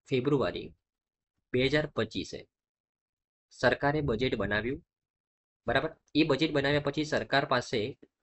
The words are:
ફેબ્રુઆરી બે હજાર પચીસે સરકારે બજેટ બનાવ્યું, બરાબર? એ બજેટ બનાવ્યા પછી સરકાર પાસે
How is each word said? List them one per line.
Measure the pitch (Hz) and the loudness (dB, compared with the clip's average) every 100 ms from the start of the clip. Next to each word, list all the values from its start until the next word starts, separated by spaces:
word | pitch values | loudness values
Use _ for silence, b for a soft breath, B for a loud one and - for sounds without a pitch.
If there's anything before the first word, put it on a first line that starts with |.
| - | -4
ફેબ્રુઆરી | 131 143 143 95 85 - - _ _ _ _ _ _ _ | 0 2 2 0 -4 -10 -14 _ _ _ _ _ _ _
બે | 123 135 | 0 2
હજાર | 151 151 | 0 -2
પચીસે | - 110 - - - - _ _ _ _ _ _ _ _ _ _ | -4 -6 -6 -8 -12 -16 _ _ _ _ _ _ _ _ _ _
સરકારે | - 123 120 143 151 | -2 0 2 2 0
બજેટ | 143 110 127 123 | 0 0 0 0
બનાવ્યું, | 101 104 117 143 - _ _ _ _ _ _ _ - | 0 -2 -2 -6 -12 _ _ _ _ _ _ _ -2
બરાબર? | 123 156 - _ 147 | 0 0 -6 _ 0
એ | |
બજેટ | 156 135 156 | 2 2 2
બનાવ્યા | 147 139 147 | 2 2 2
પછી | 147 147 | 0 -2
સરકાર | 151 123 110 139 143 | -2 -2 0 0 2
પાસે | 127 - 120 113 - - _ | 0 0 -2 -4 -8 -18 _